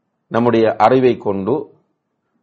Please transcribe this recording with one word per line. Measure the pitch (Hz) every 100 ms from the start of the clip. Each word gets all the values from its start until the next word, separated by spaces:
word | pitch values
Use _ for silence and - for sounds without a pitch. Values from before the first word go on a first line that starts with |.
| _ _ _
நம்முடைய | 113 120 113 110 113
அறிவை | 110 131 127 113
கொண்டு | 107 98 98 131 - _ _ _ _ _ _ _